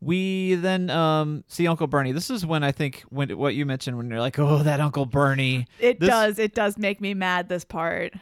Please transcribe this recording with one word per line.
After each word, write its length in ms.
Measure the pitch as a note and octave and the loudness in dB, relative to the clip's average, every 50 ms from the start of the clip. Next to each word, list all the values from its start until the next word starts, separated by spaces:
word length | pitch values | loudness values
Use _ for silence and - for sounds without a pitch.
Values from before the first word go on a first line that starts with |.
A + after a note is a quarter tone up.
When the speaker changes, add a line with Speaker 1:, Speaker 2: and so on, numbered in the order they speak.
Speaker 1:
We 540 | B2+ C#3+ F3+ F#3 F#3+ F#3+ F#3+ F#3+ F#3 F#3 F#3 | -2 0 0 0 0 0 -2 0 2 2 0
then, 340 | F3 E3+ F#3 F#3 F#3 F3+ - | 2 2 0 0 0 0 0
um, 540 | C3 E3 D#3+ D#3 D#3 D#3 D3+ D3+ D3+ C#3+ - _ | 0 2 2 4 2 2 0 -2 -4 -6 -10 _
see 200 | - - E3+ E3 | -2 0 2 2
Uncle 200 | E3 - D#3+ C3+ | 2 2 0 0
Bernie. 240 | C#3+ C#3+ C3+ C3 | 2 0 0 0
This 180 | C3 D#3+ - - | -2 -4 -4 -4
is 160 | B3+ G#3+ F3 | -6 -4 -2
when 180 | D#3+ E3 D3+ D3 | -2 0 0 0
I 80 | C#3 C3+ | 0 0
think 300 | - D#3 C3+ - - - - | 0 -4 -4 -4 -10 -18 -10
when, 200 | - C#3 C#3 G#2+ F2+ E2+ | -6 -4 -4 -4 -2 -2
what 180 | C#3 C#3+ G#2+ | -2 0 0
you 100 | C#3 D3 | 0 -2
mentioned 300 | C#3 C3 B2+ - C3+ B2 A#2+ | -2 -4 -4 -4 -6 -6 -6
when 120 | A#2 B2 | -6 -6
you're 100 | A2+ A2+ | -4 -2
like, 180 | A#2+ B2+ - D3 | -2 -2 0 0
"Oh, 200 | D3 C#3+ D#3 C#3+ D3 | 2 4 4 4 4
that 160 | D3+ D3 C#3+ | 2 2 2
Uncle 240 | D3+ D3 - C#3+ C3+ | 0 0 0 -2 -4
Bernie." 600 | A#2+ C#3 C#3 C#3+ C#3 C3+ C3+ C3+ B2+ B2+ B2+ A#2+ - _ - | 0 2 2 2 4 2 2 2 2 0 0 -2 -6 _ 0
Speaker 2:
It 200 | A#3 B3 B3+ - | 2 2 2 4
Speaker 1:
This 100 | - C4 | 4 4
Speaker 2:
does. 300 | A#3+ A3 G#3+ G#3+ G#3 G#3+ | 4 4 4 2 0 0
It 140 | A3 G#3 - | -2 -2 0
does 240 | A#3 G#3 G3+ G3+ A3 | 0 0 0 -2 -2
make 220 | G#3 G3 G3+ G3+ | -2 -4 -2 -2
me 140 | G3+ G3 G3+ | -6 -6 -4
mad, 340 | F#3+ F#3 F#3 F3+ F3+ F3 - | -2 -2 -2 -2 -2 -2 -4
this 140 | F3+ F3 - | -6 -8 -8
part. 500 | - - E3 E3 E3 E3+ E3+ E3+ F3+ - F#3 | -8 -8 -4 -4 -4 -4 -4 -6 -8 -10 -12